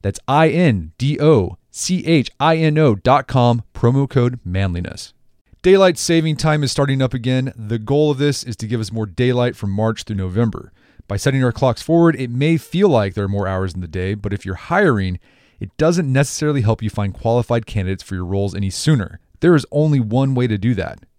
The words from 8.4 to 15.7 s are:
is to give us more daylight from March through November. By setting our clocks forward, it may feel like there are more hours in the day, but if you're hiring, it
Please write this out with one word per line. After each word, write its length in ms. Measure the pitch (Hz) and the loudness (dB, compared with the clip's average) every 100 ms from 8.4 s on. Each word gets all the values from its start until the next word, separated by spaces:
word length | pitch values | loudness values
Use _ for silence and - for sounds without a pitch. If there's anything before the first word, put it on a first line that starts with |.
is 140 | - 110 | -8 -10
to 100 | 110 | -6
give 140 | 117 | -4
us 100 | 101 | -4
more 140 | 113 107 | -6 -8
daylight 500 | 85 123 123 123 - | -2 0 2 0 -2
from 160 | 101 | -6
March 320 | 98 110 110 | -2 -2 -2
through 140 | - 101 | -6 -6
November. 560 | 92 92 117 - - _ _ _ - | -4 0 -2 -2 -14 _ _ _ -8
By 80 | 101 | -2
setting 260 | 143 135 | 0 2
our 120 | 127 | 0
clocks 280 | - 131 113 | 2 0 0
forward, 360 | - 165 170 135 | 2 4 4 4
it 120 | 127 | -4
may 280 | 120 151 165 | -2 0 0
feel 320 | - 170 196 | -2 0 2
like 240 | 127 98 | 2 0
there 100 | 92 | -2
are 60 | 98 | -4
more 180 | 101 95 | -2 -2
hours 260 | 95 95 | -2 -4
in 60 | 87 | -6
the 80 | 87 | -8
day, 260 | 90 92 | -6 -6
but 200 | 107 104 | -6 -6
if 120 | 98 95 | -6 -6
you're 100 | 92 | -10
hiring, 640 | - 170 196 113 95 90 _ _ _ _ | -2 2 2 2 0 -4 _ _ _ _
it 120 | 98 | -14